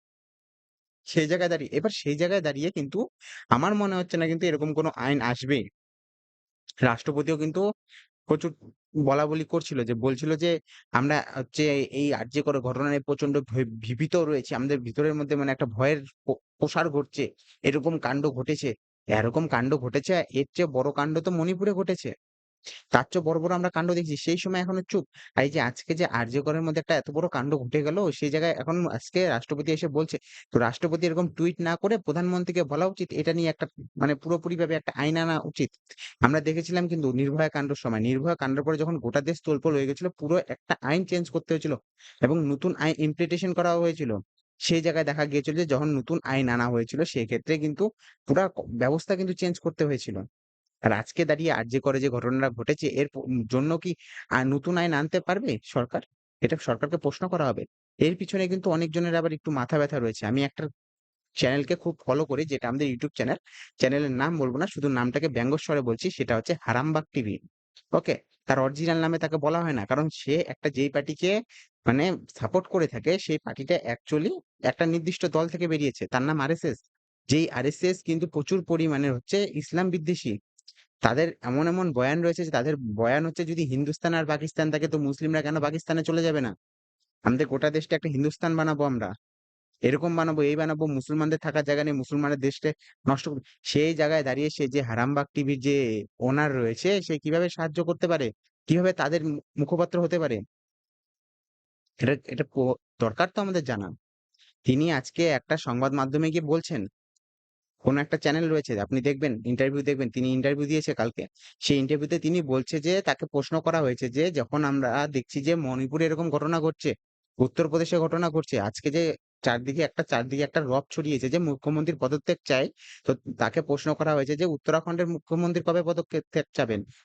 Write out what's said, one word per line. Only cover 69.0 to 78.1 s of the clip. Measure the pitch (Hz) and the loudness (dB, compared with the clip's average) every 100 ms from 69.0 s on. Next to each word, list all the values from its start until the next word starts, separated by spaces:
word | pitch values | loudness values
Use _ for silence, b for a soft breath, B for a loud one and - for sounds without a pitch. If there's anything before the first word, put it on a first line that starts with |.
নামে | 160 165 | 0 0
তাকে | 160 156 | -2 0
বলা | 143 170 | 0 0
হয় | 165 | 0
না, | 131 98 | -2 0
কারণ | 131 156 | 0 0
সে | - 135 156 | -2 -2 0
একটা | - 135 156 | -2 -4 -2
যেই | 127 139 | 0 0
পার্টিকে | 147 143 151 180 208 240 B B _ - | 0 -4 -2 0 0 -4 B B _ 2
মানে | 131 180 - - | 4 2 0 -8
সাপোর্ট | - 113 185 185 | -6 -2 0 0
করে | 190 156 | 0 0
থাকে, | 117 151 185 | 0 0 0
সেই | - 151 | 0 -4
পার্টিটা | - - 135 170 | -4 -8 -2 0
actually | 120 117 - 151 190 370 - _ | 0 -6 -2 -2 0 -4 -10 _
একটা | - - 165 | -2 0 0
নির্দিষ্ট | 170 160 - 175 | 0 -2 -2 0
দল | 156 165 | 0 0
থেকে | 170 170 | -2 -2
বেরিয়েছে, | 156 143 - 156 | 0 0 -2 -2
তার | 127 | 0
নাম | 139 156 | 2 0
আরএসএস। | 139 165 156 113 _ _ _ _ - | 0 0 -2 -4 _ _ _ _ 0
যেই | 147 165 | 2 2
আরএসএস | 127 135 151 180 180 | 0 -2 0 0 0
কিন্তু | - | -2